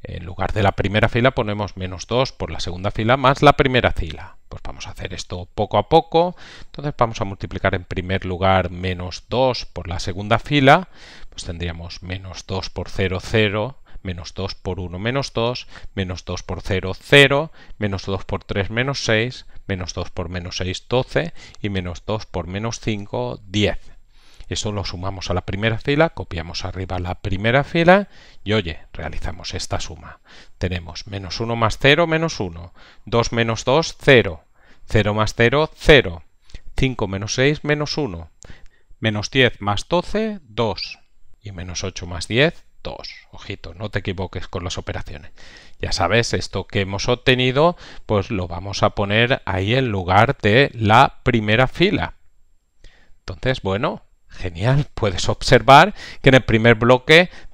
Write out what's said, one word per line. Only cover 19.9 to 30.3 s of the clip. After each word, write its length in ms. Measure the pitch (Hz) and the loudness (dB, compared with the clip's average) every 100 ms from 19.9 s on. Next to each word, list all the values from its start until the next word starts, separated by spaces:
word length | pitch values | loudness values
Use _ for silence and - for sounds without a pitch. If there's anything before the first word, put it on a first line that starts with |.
dos 180 | - 90 | -6 -6
por 180 | - 85 | -6 -6
menos 280 | 90 90 - | -6 -8 -6
seis, 280 | 92 92 - | -4 -6 -2
doce, 460 | 123 131 - 170 - - - | -2 0 -2 -4 -8 -16 -8
y 60 | 104 | -4
menos 360 | 95 90 82 - | -4 -6 -8 -6
dos 200 | 107 - | -6 -6
por 220 | 90 85 | -8 -6
menos 320 | 98 113 - | -6 -6 -4
cinco, 600 | - 104 101 113 123 - | -4 -4 -4 -6 -6 -8
diez. 360 | 104 107 127 - - - - - - - - | -6 0 0 0 -8 -18 -20 -20 -20 -16 -8
Eso 240 | - 107 | -6 -4
lo 120 | 101 | -4
sumamos 460 | 92 90 92 95 - | -6 -8 -8 -6 -4
a 60 | 95 | -4
la 100 | - | -4
primera 320 | 98 113 110 | -2 -2 -2
fila, 320 | - 143 165 | 0 2 0
copiamos 560 | - - 87 80 80 90 | -2 -8 -8 -8 -8 -8
arriba 320 | 92 95 90 | -6 -6 -4
la 160 | 87 92 | -6 -6
primera 420 | 104 95 110 135 | -4 -2 2 2
fila 440 | 143 170 170 196 196 - - - | 2 2 6 6 4 -10 -20 -10
y, 100 | 98 | -2
oye, 260 | 107 82 80 - | -2 -2 -8 -12
realizamos 600 | - 71 - - - 87 | -12 -8 -6 -6 -6 -8
esta 260 | 90 - 92 | -8 -6 -6
suma. 420 | - 78 - - _ | -6 -12 -16 -20 _